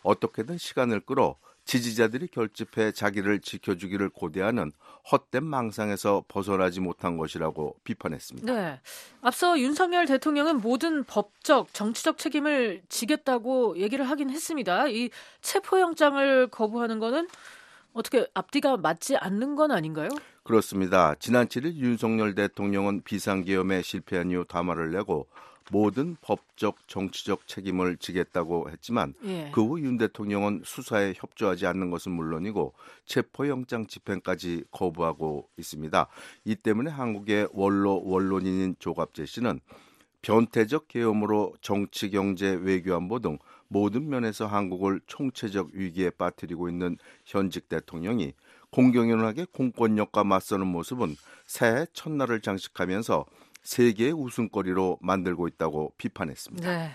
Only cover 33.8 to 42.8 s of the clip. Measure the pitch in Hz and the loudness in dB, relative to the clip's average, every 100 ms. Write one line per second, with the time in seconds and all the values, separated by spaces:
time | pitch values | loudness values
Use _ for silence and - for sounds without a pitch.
33.8 | 107 - - 95 - 90 90 85 - - | -6 -10 -6 -4 -2 -4 -2 -6 -6 -2
34.8 | 92 82 82 80 80 73 - - 82 76 | -2 0 -2 -2 -4 -4 -8 -16 -14 -10
35.8 | 78 90 73 - - - 107 107 110 107 | -2 0 0 -4 -20 -10 -4 -2 2 0
36.8 | 147 143 123 101 104 104 104 101 98 98 | 0 -4 -4 -4 0 0 0 2 2 4
37.8 | 101 95 95 92 95 95 92 92 95 87 | 2 2 2 2 2 0 0 0 0 -2
38.8 | 92 82 80 - 78 - 117 71 - - | -6 -4 -4 -6 -10 -4 -2 -2 -8 -20
39.8 | - _ _ _ - 110 113 120 107 151 | -20 _ _ _ 2 4 4 2 2 0
40.8 | - 120 117 107 104 104 101 - - 101 | -4 -2 2 2 2 2 0 -4 -2 -2
41.8 | 98 - 101 98 98 92 98 92 95 95 | -2 -4 -2 0 0 0 0 0 2 0